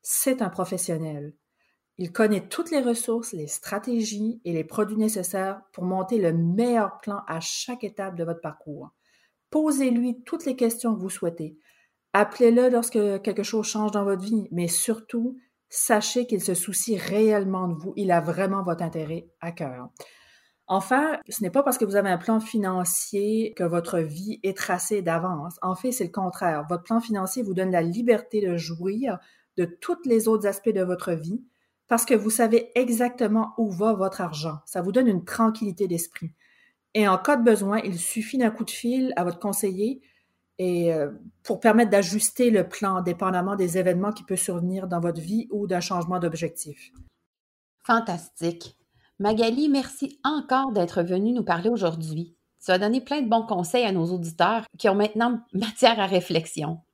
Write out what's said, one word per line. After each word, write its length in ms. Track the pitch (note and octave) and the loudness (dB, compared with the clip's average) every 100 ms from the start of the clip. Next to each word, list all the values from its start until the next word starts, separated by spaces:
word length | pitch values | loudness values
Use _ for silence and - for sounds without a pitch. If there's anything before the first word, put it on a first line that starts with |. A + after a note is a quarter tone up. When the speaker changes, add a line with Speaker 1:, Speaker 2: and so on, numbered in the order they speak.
Speaker 1:
C'est 400 | - - C4+ C4 | -4 -2 0 0
un 80 | G3+ | -2
professionnel. 840 | F#3 F3 F#3 - D#3+ D#3 D3 D3 - _ _ _ _ _ - | -2 -4 -4 -2 -4 -4 -8 -12 -16 _ _ _ _ _ -10
Il 140 | F3 | -8
connaît 380 | F3 G#3+ G3+ - | 2 2 2 -2
toutes 200 | - E4+ | -8 -2
les 120 | D4+ | 0
ressources, 500 | B3 A#3 - A#3 A#3 | 0 -2 -2 -4 -4
les 160 | F3 D3+ | -10 -8
stratégies 920 | - - G#3 A#3 A#3 G#3 G#3 G#3+ A#3+ | -10 -6 -6 -2 -2 -2 -2 -4 -4
et 80 | F3 | -4
les 140 | E3 D#3+ | -4 -2
produits 320 | - G#3 G#3+ | -2 -2 0
nécessaires 640 | G#3+ G#3+ F#3 G3 F#3+ G3+ _ | 0 0 -4 -4 -4 -6 _
pour 140 | - F3+ | -6 -2
monter 320 | F#3+ F#3+ A#3 | -2 0 2
le 160 | E3+ | 2
meilleur 640 | E3 E3 F#3+ A#3+ A#3 G3 - | 2 2 2 2 2 0 -4
plan 240 | - G3+ - | -8 -8 -6
à 120 | D#3+ | -8
chaque 460 | E3 - - B3 G#3 | -6 -8 -8 -8 -8
étape 300 | - F#3+ F3 | -8 -8 -6
de 100 | E3 | -6
votre 160 | E3 | -6
parcours. 480 | D#3 D3 - D3 C3+ _ _ _ _ _ _ | -8 -12 -14 -14 -14 _ _ _ _ _ _
Posez-lui 680 | D4+ D#4 C4+ C4 A#3 B3 A#3+ - | 0 2 2 2 2 0 -4 -8
toutes 200 | E4 C#4+ | -6 -4
les 120 | B3+ | 0
questions 360 | A#3 A3+ A#3 | 0 0 -2
que 60 | G3+ | -2
vous 100 | F#3 | -4
souhaitez. 480 | - E3+ E3+ D#3 - _ _ _ _ _ | -4 -4 -4 -10 -12 _ _ _ _ _
Appelez-le 560 | G3 G#3 - A#3+ A#3 B3+ | 2 2 6 6 8 6
lorsque 520 | A#3+ A#3 A3+ G#3 G3 | 4 2 0 0 0
quelque 200 | G#3 G3+ | -2 -4
chose 220 | G3+ A3 G#3 | -2 -2 -2
change 260 | G#3+ G#3+ | -2 0
dans 140 | G3+ G3+ | 0 0
votre 180 | F#3+ | -2
vie, 240 | G3 A3 F#3 | 0 -2 -2
mais 180 | E3+ E3+ | -2 0
surtout, 680 | - - A3 - A#3+ A#3 C4 _ _ _ | 0 -2 -4 -4 -4 -4 -6 _ _ _
sachez 560 | - - G#3+ G#3+ B3 A#3+ | -4 2 2 2 -2 0
qu'il 160 | G3 | -2
se 120 | F3 | 0
soucie 440 | F3 - F3+ - G3 | -2 -2 -4 -2 -2
réellement 680 | E3 G3+ A3 G#3 F#3+ F#3+ F3+ | 0 4 4 4 2 0 -2
de 60 | |
vous. 180 | D#3+ F3+ - | -4 -6 -4
Il 140 | F#3+ | 2
a 100 | E3+ | 2
vraiment 420 | D#3+ E3+ G3 G3 | 2 -2 0 0
votre 200 | F3+ E3+ | -2 -4
intérêt 440 | E3 E3 D3+ E3 - _ | -4 -6 -6 -8 -10 _
à 100 | E3 | -12
cœur. 380 | E3+ C#3+ B2 B2 _ - _ _ _ _ _ - | -8 -8 -8 -16 _ -20 _ _ _ _ _ -2
Enfin, 520 | F#3+ - C4 D#4 D4+ - | -2 2 2 2 -2 -8
ce 160 | - | -4
n'est 60 | F#3+ | 0
pas 120 | C#4 | 2
parce 160 | C#4+ B3+ | 2 2
que 60 | |
vous 140 | G#3 G3+ | 2 2
avez 120 | G3 | 2
un 80 | F3 | 0
plan 220 | - A3 | 2 0
financier 1120 | A3 A3 F#3+ F#3 F3+ - - G3+ G#3 A3 A3+ - | 0 -2 0 0 -2 -2 -2 -2 0 0 -2 -2
que 100 | F3 | 0
votre 340 | E3+ E3+ F3 | 0 0 -2
vie 400 | D#3 D#3 G3+ G#3+ | -2 -6 -8 -4
est 120 | F#3+ F#3+ | -4 -4
tracée 460 | - F3+ - G#3 | -4 -2 0 -2
d'avance. 560 | E3+ E3 F#3 E3 E3 - | 0 0 -2 -6 -8 -6
En 140 | F#3 F#3 | -4 -2
fait, 160 | B3+ | -4
c'est 140 | B3 F3 | -2 -4
le 40 | |
contraire. 560 | G3 F#3 - F3+ D#3 D3+ | -2 -4 -2 -2 -2 -4
Votre 140 | F3 | -6
plan 180 | - A#3 | 0 -2
financier 420 | A#3 G#3 F#3 B3+ | 0 -2 -2 -4
vous 100 | G3+ | -2
donne 180 | F3+ F#3 | 0 2
la 100 | F3+ | 2
liberté 580 | E3 F#3+ A#3+ G#3+ - G#3+ | 2 0 2 2 2 -2
de 140 | F#3+ F3 | 0 -2
jouir 640 | D#3+ E3 F#3 G#3+ C4 F#3 _ _ _ - | -4 -6 -4 -2 -4 -6 _ _ _ -4
de 80 | F3 | -4
tous 320 | - - F4 C4 | -4 -6 -4 2
les 220 | A3+ A3 | 4 4
autres 200 | A3 G3+ | 2 2
aspects 220 | G3+ A#3 | 0 0
de 140 | G3 | 0
votre 280 | F#3 F3+ - | 0 -2 -2
vie 320 | E3 D#3+ A3 - _ _ _ _ | -4 -4 -8 -10 _ _ _ _
parce 180 | - - | 0 4
que 80 | |
vous 160 | A3+ G#3+ | 2 2
savez 420 | A3 A3+ A3+ A#3 A#3+ | 2 4 4 4 0
exactement 760 | B3+ A3+ B3 B3 A3 A3 A3 - | 2 2 0 0 2 2 0 -2
où 120 | A3 | -2
va 240 | F3 G#3+ | 2 2
votre 280 | G3+ F#3+ F#3+ | 2 0 -2
argent. 380 | F3 D3+ D#3+ D3+ - | -6 -4 -6 -8 -8
Ça 160 | F#3 | -4
vous 100 | F3 | 2
donne 160 | A3 B3+ | 4 4
une 180 | F#3 F3 | 2 -2
tranquillité 600 | - A3+ A3 G#3 F3 F#3+ | 2 2 2 -6 -2 -2
d'esprit. 440 | E3+ - - E3 _ _ _ _ _ _ | 0 -4 -8 -12 _ _ _ _ _ _
Et 140 | G#3+ G3+ | 2 4
en 100 | G#3+ | 4
cas 180 | C#4+ C#4+ | 4 4
de 80 | |
besoin, 360 | A#3 G#3 G3 G#3+ | 6 4 2 0
il 200 | - F3 | -2 -4
suffit 380 | - A3 G#3+ C4 | -6 -6 -4 0
d'un 140 | A#3 | 0
coup 120 | A3 | 0
de 80 | - | -8
fil 420 | - A#3 C4 C4 - | -4 -2 0 0 0
à 60 | |
votre 160 | F3+ F3 | -4 -4
conseiller 600 | G#3 G3 G3+ F#3 A3 C4 _ _ _ _ _ - | -4 -2 -2 0 -2 -4 _ _ _ _ _ -6
et, 360 | F#3 F3 E3+ | -2 2 2
euh, 180 | D#3+ C#3+ - - _ | 0 -2 -6 -18 _
pour 160 | - G3+ | -6 2
permettre 320 | A#3 A3 A3+ | 4 6 6
d'ajuster 580 | G3+ F3 G#3 - - B3 | 4 2 0 -2 2 4
le 180 | G#3+ F#3 | 4 2
plan 340 | - G3+ F#3 | -2 -2 0
dépendamment 540 | F3+ E3+ G3+ F3+ F#3 G3+ | -2 -2 0 0 0 0
des 220 | F3+ F3+ | 0 2
événements 360 | F#3 F3 G3+ | 2 2 0
qui 100 | G#3+ | -4
peuvent 140 | - F#3 | -6 -4
survenir 500 | - F3 F3+ F#3+ F#3 | -2 -2 -2 -4 -4
dans 140 | F3 | -2
votre 200 | E3+ E3 | -2 -4
vie 260 | D#3+ G#3+ A3+ | -4 -4 -2
ou 160 | G#3 G3+ | -4 -2
d'un 140 | F3+ | -2
changement 360 | E3+ F3+ E3+ F3+ | -2 -4 -2 -2
d'objectif. 760 | E3+ E3 E3 - D3 D3 - - - _ _ _ _ _ _ _ | -2 -2 -6 -6 -14 -14 -20 -20 -20 _ _ _ _ _ _ _
Speaker 2:
Fantastique. 920 | - F3 - E3 - - E3 E3+ - _ _ _ _ _ | 0 0 0 -8 -10 -4 -4 -4 -16 _ _ _ _ _
Magali, 500 | G3+ A3 A3+ A#3+ D4+ | 0 2 2 2 2
merci 500 | C#4 B3+ - C4+ - | 2 0 -8 -10 -4
encore 480 | C#4 D4+ C#4 C4 C4+ | -2 -2 0 0 2
d'être 300 | G#3 F3 - | 0 0 0
venue 320 | E3+ F#3 G#3+ | 0 0 2
nous 100 | B3 | 0
parler 260 | F#3 E3+ G3 | 0 0 0
aujourd'hui. 640 | A#3 F3+ E3 D#3+ D#3 E3+ _ _ _ | 2 0 -2 -6 -6 -8 _ _ _
Tu 80 | - | 2
as 80 | F#3 | 2
donné 200 | G#3 B3+ | 4 0
plein 220 | B3+ D4 | -2 -2
de 80 | A#3 | 2
bons 160 | A3+ A3 | 2 2
conseils 400 | F#3+ E3+ B3 A3+ | -2 2 2 2
à 60 | |
nos 140 | F#3+ E3 | 2 0
auditeurs 520 | F3+ E3 D#3+ F3 A3+ A3 - | -2 -6 2 2 2 -4 0
qui 120 | G#3 | 2
ont 60 | G3 | 4
maintenant 460 | G#3+ G#3+ A#3+ A3+ - | 2 2 0 0 -4
matière 460 | F#3+ A3 - A#3+ A3+ | -4 -4 4 4 6
à 60 | F#3+ | 2
réflexion. 760 | F#3 E3+ E3 D#3+ - D3+ E3 _ | 2 2 -2 -2 -6 -6 -6 _